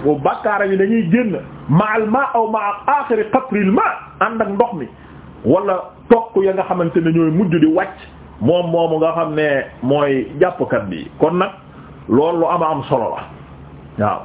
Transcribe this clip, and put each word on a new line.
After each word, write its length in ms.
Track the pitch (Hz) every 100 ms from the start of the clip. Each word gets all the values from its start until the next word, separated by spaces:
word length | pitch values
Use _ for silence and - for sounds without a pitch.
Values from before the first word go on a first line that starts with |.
bu 120 | 139 147
bàkkaaram 480 | 147 233 220 202 196
yi 60 | 190
dañuy 260 | 196 226 175
génn 200 | 226 233 151 - - -
ma'al 360 | 156 214 220 214
ma 140 | 247 277
aw 120 | 233 220
ma'a 200 | 220 202 - -
aaxiri 360 | 285 277 220 214
qatril 380 | 262 262 208 190
ma 120 | 220 453 - - -
ànd 220 | 208 226
ak 80 | 202
ndox 220 | 196 -
mi 120 | 175 120 - - - - - -
wala 300 | 170 202 185 - - -
toq 260 | 226 - 196
ya 100 | 196
nga 100 | 190
xamante 340 | - 180 165 170
ne 120 | 165
ñooy 200 | 165 160
mujj 220 | 156 196 165
di 60 | 156
wàcc 300 | 165 190 - - - - -
moom 240 | 113 175 170
moomu 260 | 165 165 156
nga 120 | 160 160
xam 180 | 160 151
ne 120 | 151 139 - -
mooy 460 | 123 147 143 135 113 139
jàppkat 440 | 180 175 131 123 101
bi. 180 | 85 62 -
Kon 180 | 151 175
nag 140 | 202 - - - - - -
loolu 320 | 120 156 170
lu 60 | 165
ama 180 | 170 160
am 160 | 156
solo 260 | 123 135 104
la 140 | - - - - - - - - -
waaw. 240 | 104 90